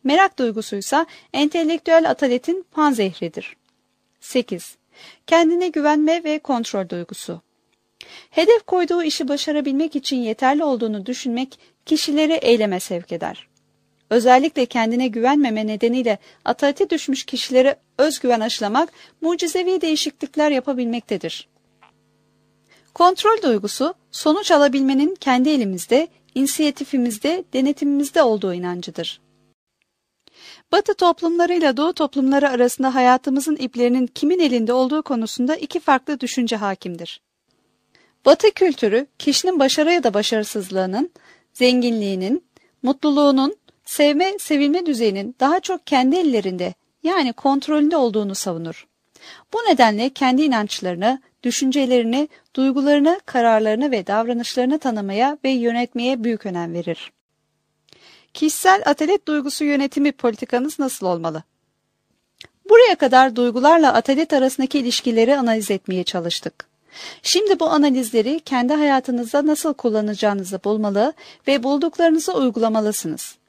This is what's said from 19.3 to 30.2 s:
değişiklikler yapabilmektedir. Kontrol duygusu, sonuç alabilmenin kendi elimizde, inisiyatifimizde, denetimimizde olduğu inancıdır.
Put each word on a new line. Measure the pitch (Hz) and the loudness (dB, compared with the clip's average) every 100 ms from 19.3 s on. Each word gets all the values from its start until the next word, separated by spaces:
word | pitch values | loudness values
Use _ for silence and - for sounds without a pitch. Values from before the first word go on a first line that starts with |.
| 349 339 359 359 370 | -2 -4 -2 -2 -2
değişiklikler | 330 311 302 _ 285 - 302 | -2 -2 -4 _ -8 -2 0
yapabilmektedir. | 269 254 254 233 233 - 190 165 - - _ _ _ _ _ _ _ _ _ _ _ _ _ _ | 0 -2 -4 -4 -6 -6 -8 -6 -12 -18 _ _ _ _ _ _ _ _ _ _ _ _ _ _
Kontrol | - 349 381 415 440 | 2 2 4 0 2
duygusu, | 359 214 202 - 285 - _ | 0 0 -4 -4 -4 -6 _
sonuç | - 311 330 403 | -4 0 0 2
alabilmenin | 320 285 269 269 269 302 | 4 4 2 0 2 0
kendi | 381 277 247 262 | -2 0 2 2
elimizde, | 294 202 185 - 254 330 _ _ | 0 -2 -6 0 0 0 _ _
inisiyatifimizde, | 247 277 - 302 285 277 269 240 214 277 359 359 | -2 -2 0 -2 -2 -4 -2 -2 -2 -4 -4 -4
denetimimizde | 262 269 285 285 285 285 349 | -2 0 0 -2 -2 0 2
olduğu | 262 214 190 | 2 2 -2
inancıdır. | 180 180 180 175 170 160 - _ _ _ _ _ _ _ _ _ _ | -4 -6 -8 -10 -10 -10 -12 _ _ _ _ _ _ _ _ _ _